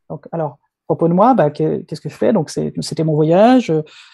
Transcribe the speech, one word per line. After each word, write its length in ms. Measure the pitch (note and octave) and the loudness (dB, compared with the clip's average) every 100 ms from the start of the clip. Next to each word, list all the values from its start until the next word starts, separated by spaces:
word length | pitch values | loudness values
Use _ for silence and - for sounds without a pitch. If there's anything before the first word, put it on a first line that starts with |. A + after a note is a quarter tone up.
| - | -16
Donc, 160 | D#3+ - | -16 -10
alors, 260 | E3+ D#3 - _ _ - | -8 -8 -10 _ _ -6
à 40 | |
propos 120 | D3+ E3+ | 0 2
de 60 | |
moi, 220 | F3 A#3 | 4 4
bah, 160 | A#3 D3+ | 4 0
que-, 320 | D3+ D#3 D3 | 0 -4 -4
qu'est-ce 180 | - D#3 | -8 -14
que 80 | - | -14
je 60 | |
fais ? 180 | - - | -4 0
Donc, 160 | G#3 C#3+ | 0 -4
c'est, 240 | D3+ D#3 E3 | -6 -8 -8
c'était 240 | - - | -8 -4
mon 80 | D#3 | -2
voyage, 580 | D3+ D#3 F3 A3+ B3+ A3+ D#3 D#3 - - | 0 2 4 4 4 2 -2 -4 -14 -20